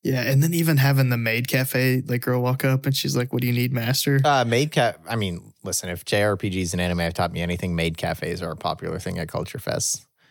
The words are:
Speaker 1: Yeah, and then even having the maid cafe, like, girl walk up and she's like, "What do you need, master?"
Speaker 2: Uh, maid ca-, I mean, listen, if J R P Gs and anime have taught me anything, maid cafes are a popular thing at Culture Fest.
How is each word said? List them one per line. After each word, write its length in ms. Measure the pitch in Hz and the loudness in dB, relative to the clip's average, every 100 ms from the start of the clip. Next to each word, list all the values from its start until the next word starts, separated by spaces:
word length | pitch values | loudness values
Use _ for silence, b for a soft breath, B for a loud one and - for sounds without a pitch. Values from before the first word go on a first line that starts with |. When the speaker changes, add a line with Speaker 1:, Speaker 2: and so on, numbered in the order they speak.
| 165 | 0
Speaker 1:
Yeah, 140 | 131 | 0
and 220 | 123 135 | 2 4
then 100 | 160 | 4
even 240 | 170 165 143 | 2 2 4
having 320 | 135 135 127 | 4 4 2
the 80 | 120 | 2
maid 320 | 113 113 123 | 0 0 0
cafe, 540 | 131 127 127 131 131 127 | 0 0 2 2 2 0
like, 140 | 120 | -2
girl 220 | 127 123 | 0 0
walk 200 | 123 131 | 0 0
up 220 | 139 131 | 2 2
and 100 | 135 | 0
she's 220 | 135 139 135 | -2 0 -2
like, 160 | 127 | -2
"What 80 | 127 | -2
do 60 | 120 | 0
you 80 | |
need, 180 | 120 123 | 0 0
master?" 480 | 131 113 139 - 139 | 0 0 0 2 4
Speaker 2:
Uh, 220 | 147 139 120 | 4 4 4
maid 240 | 117 151 | 2 2
ca-, 220 | 156 117 - - | 2 2 0 -6
I 80 | 113 | -2
mean, 380 | 98 87 98 _ | -2 -4 -10 _
listen, 260 | 95 85 92 | -6 -4 -4
if 160 | 87 | -8
J 200 | - 104 | 0 2
R 120 | 104 98 | 2 2
P 140 | 104 | -2
Gs 240 | 92 90 | -2 -2
and 80 | 90 | 0
anime 160 | 90 87 | 0 0
have 160 | 85 | 0
taught 180 | 82 85 | 0 -2
me 80 | 90 | -2
anything, 340 | 87 87 92 | -4 -2 -2
maid 220 | 85 82 82 | 0 -2 -2
cafes 460 | 80 78 78 85 | -4 -4 -6 -6
are 80 | 82 | -6
a 60 | 80 | -6
popular 420 | 85 - 82 82 | -6 -4 -6 -6
thing 200 | 92 90 | -6 -6
at 100 | 80 | -6
Culture 300 | - - - | -6 -8 -8
Fest. 460 | - - - - - _ b | -6 -4 -4 -6 -10 _ b